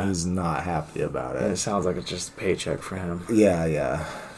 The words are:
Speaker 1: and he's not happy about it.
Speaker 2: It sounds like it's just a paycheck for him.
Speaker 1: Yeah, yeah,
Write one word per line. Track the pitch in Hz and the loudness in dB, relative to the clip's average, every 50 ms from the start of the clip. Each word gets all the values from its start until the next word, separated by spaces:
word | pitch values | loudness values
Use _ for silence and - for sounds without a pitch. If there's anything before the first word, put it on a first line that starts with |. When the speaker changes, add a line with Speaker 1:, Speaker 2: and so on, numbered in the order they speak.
| 90 | 2
Speaker 1:
and | 98 | 0
he's | 95 87 85 | 0 0 0
not | 87 90 95 90 85 78 69 - | 0 0 0 0 0 0 0 -2
happy | 90 85 78 76 - - - | 0 -2 -2 -2 -4 -4 -2
about | 76 76 - 65 - - 131 | -2 -2 -2 -4 -4 -2 -2
it. | 131 123 104 - | 0 0 0 0
Speaker 2:
It | |
sounds | - - 117 104 101 87 | 0 0 0 0 2 2
like | 92 87 | 2 0
it's | 90 87 - | -2 -4 -6
just | - 90 - - | -6 -6 -6 -8
a | - | -8
paycheck | - - 95 87 - - 85 76 - - | -4 0 0 0 0 0 -4 -4 -4 -4
for | - 95 | -6 -6
him. | 92 92 90 85 87 90 90 117 | -6 -4 -4 -4 -4 -2 2 6
Speaker 1:
Yeah, | 110 107 98 90 82 82 | 6 8 8 6 4 2
yeah, | 82 78 73 71 64 67 78 80 - - - - - - | 2 2 0 0 0 -2 -2 -4 -6 -10 -12 -12 -14 -12